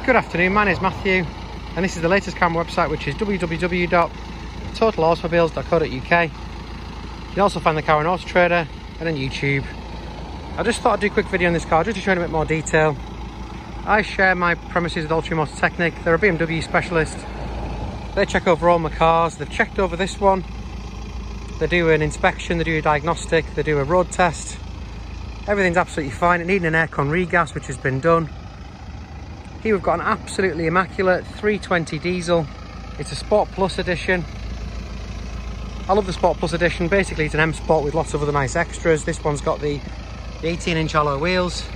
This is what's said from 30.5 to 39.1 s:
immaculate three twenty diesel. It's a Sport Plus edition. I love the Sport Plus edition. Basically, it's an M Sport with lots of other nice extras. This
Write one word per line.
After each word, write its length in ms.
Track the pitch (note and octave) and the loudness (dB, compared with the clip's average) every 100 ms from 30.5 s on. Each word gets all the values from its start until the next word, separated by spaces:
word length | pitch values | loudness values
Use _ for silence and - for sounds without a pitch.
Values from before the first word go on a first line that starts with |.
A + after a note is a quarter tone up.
| D#3+ D#3+ | 2 0
immaculate 580 | F3 F3+ - F#3 F3+ | 2 0 0 2 2
three 360 | - - G#3 G#3 | 0 -4 0 0
twenty 400 | - F3+ D#3 D#3+ | 0 0 0 -4
diesel. 480 | E3+ F3+ E3+ E3+ D3 - - - - - | -2 -2 2 2 0 -8 -14 -14 -12 -10
It's 140 | D3 | -8
a 40 | - | -8
Sport 320 | - G#3 F3+ | 2 2 2
Plus 260 | - F#3+ F#3+ | 0 0 0
edition. 480 | F3 F3 - F#3 D#3 - - - - - - - - - - - - - - - - | -2 -2 0 0 0 -8 -8 -8 -8 -8 -10 -10 -10 -10 -8 -8 -8 -8 -8 -8 0
I 60 | |
love 140 | G3+ F#3+ | 0 2
the 60 | |
Sport 260 | E3 F3+ D#3 | 2 2 2
Plus 140 | E3+ | -2
edition. 340 | E3 E3+ - E3+ | 2 0 2 2
Basically, 380 | G3 F#3+ D#3 D3+ | 2 2 -2 -2
it's 100 | D3+ | 2
an 60 | |
M 120 | D#3+ | 2
Sport 300 | D3+ - D#3+ | 0 2 2
with 100 | C#3+ | 4
lots 220 | D#3 D3 D3+ | 0 -2 -2
of 80 | |
other 80 | D3 | 0
nice 240 | C#3+ C3 E3+ | 2 0 0
extras. 500 | E3 - F3 D#3 | -2 0 2 2
This 180 | - | 2